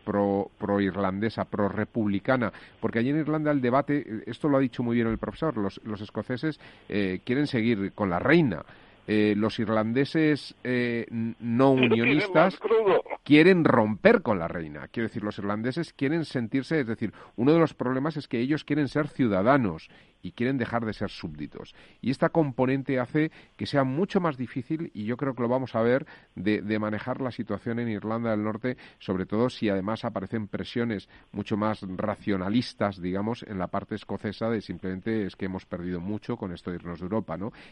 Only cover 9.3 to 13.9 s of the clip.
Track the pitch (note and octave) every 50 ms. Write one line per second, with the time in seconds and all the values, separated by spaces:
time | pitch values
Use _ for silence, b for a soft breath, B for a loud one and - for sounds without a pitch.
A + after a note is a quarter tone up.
9.3 | G#2 G#2 A2 G#2+ - - A2+ G2 A2 A2 G#2+ A2+ A#2 C3 C#3 - - D#3+ D#3 D3+
10.3 | D3+ C3+ - - - _ - B2 B2+ B2 B2 A#2+ A#2 A#2 - - A#2 A2+ A2+ A#2
11.3 | - - - A#2 A#2 B2 C3+ C3+ C3 C3 B2+ A#2+ A2+ A2+ A#2 B2+ C#3 D3+ - G3
12.3 | F3+ D#3 E3+ F#3+ - - - G3+ A3+ A3 A3 G3 E3+ - - - - - _ -
13.3 | C#3+ D3+ D#3+ F#3 F#3+ F3 D3+ - A#2+ A#2+ G#2+ G#2+